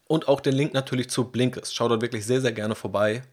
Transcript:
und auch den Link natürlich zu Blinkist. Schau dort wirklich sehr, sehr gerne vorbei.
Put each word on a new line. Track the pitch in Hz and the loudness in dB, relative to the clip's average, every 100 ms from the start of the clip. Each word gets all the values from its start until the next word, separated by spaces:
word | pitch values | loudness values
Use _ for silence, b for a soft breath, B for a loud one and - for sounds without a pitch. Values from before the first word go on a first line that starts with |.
| - | -2
und | 160 - | 0 4
auch | 135 | 2
den | 143 | 2
Link | 135 151 | 2 2
natürlich | 135 131 131 120 | 0 -2 -2 -2
zu | - | -2
Blinkist. | 117 117 123 - - | -2 2 0 0 -8
Schau | - 117 | -2 2
dort | 117 | 2
wirklich | 117 110 104 | 0 -4 0
sehr, | 127 | 2
sehr | 131 | 2
gerne | 107 107 | -2 -4
vorbei. | 113 101 98 107 113 131 | -4 -4 0 0 0 -8